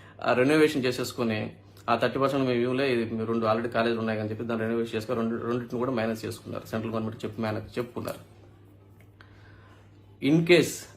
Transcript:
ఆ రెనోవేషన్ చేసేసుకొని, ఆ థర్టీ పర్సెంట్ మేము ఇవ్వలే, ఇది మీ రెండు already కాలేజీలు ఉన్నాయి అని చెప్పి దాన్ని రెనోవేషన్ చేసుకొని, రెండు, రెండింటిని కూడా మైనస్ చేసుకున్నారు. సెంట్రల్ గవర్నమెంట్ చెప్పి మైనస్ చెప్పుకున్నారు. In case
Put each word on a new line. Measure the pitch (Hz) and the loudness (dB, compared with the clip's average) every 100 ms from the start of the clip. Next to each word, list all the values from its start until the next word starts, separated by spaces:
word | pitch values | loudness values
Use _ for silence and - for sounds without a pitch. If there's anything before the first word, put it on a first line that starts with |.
| - - | -20 -6
ఆ | - | 0
రెనోవేషన్ | 120 131 156 151 147 | 4 6 6 6 4
చేసేసుకొని, | 127 123 120 - 117 107 110 - - - - | 0 0 -4 -2 -2 -2 -4 -10 -20 -8 0
ఆ | 117 | 2
థర్టీ | 123 135 | 2 2
పర్సెంట్ | 135 139 131 | 0 2 2
మేము | 120 | 2
ఇవ్వలే, | 123 127 139 | 2 0 0
ఇది | 120 113 | 0 0
మీ | 113 | -2
రెండు | 110 113 110 | -2 0 2
already | 110 120 | 0 0
కాలేజీలు | 120 117 113 | 0 0 0
ఉన్నాయి | 113 107 | -2 -2
అని | 107 | -4
చెప్పి | 110 | -4
దాన్ని | 117 113 | -4 -2
రెనోవేషన్ | 113 117 113 | -2 -2 -2
చేసుకొని, | 110 107 120 | -4 -2 -2
రెండు, | 113 113 | -2 -2
రెండింటిని | 117 123 120 123 | -2 -4 -4 -4
కూడా | 123 | -2
మైనస్ | 120 113 110 | 0 -2 -2
చేసుకున్నారు. | 110 107 - 107 - | -6 -8 -10 -10 -6
సెంట్రల్ | 113 110 | -6 -4
గవర్నమెంట్ | 110 110 110 | -4 -4 -6
చెప్పి | 107 - | -8 -4
మైనస్ | 110 107 104 - | -4 -4 -6 -6
చెప్పుకున్నారు. | 120 - - - - - - - - - - - - - - - - - - - - - - - 135 | -6 -6 -8 -10 -14 -20 -20 -20 -20 -20 -20 -20 -20 -20 -20 -20 -20 -20 -20 -20 -20 -20 -20 -4 2
In | 160 | 4
case | 165 170 131 - - | 6 6 6 -2 -12